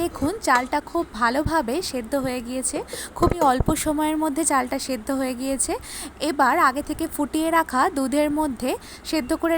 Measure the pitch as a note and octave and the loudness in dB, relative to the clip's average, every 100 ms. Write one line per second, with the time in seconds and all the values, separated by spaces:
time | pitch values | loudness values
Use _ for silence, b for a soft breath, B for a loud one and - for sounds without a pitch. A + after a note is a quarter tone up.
0 | E4+ - C#4+ A4 D#4 B3 B3+ D4 - E4+ | -4 -2 -4 -2 2 2 2 -4 -2 -4
1 | D#4+ A3 A#3 C4 D4+ D#4+ A3+ D#4 F#4 B3+ | -4 0 0 2 2 2 0 -2 -4 -6
2 | A3 C#4 C4 B3+ A#3 C4 B3+ D#4 A#4+ B | -2 -2 -2 -4 -6 -6 -4 -4 -6 B
3 | B - F4 F4 C#4+ B3+ - D#4 D#4 D4+ | B 0 2 4 4 4 2 0 0 0
4 | D4+ D#4 D#4 C#4 E4 C#4 B3+ C4+ - B3+ | 2 2 0 0 2 2 0 -4 -4 -4
5 | G#3+ C4+ C4 B3 C4+ C4+ - G#4 B B | -2 -2 -2 -2 -2 -2 -2 -4 B B
6 | D4+ B D4 D4 B3+ E4 C#4+ C4+ C#4+ D4+ | -12 B -2 2 4 4 4 2 -4 -4
7 | D#4+ - C#4+ D#4 D#4+ E4 D#4+ B3+ F4 C#4+ | -4 -4 -2 0 2 2 2 2 2 2
8 | C4 D4 D4 D4 D4+ A#3 B3+ A4+ B B | 0 2 2 2 -2 -2 -4 -4 B B
9 | - D#4+ B3 D#4+ E4 | -4 -2 0 0 2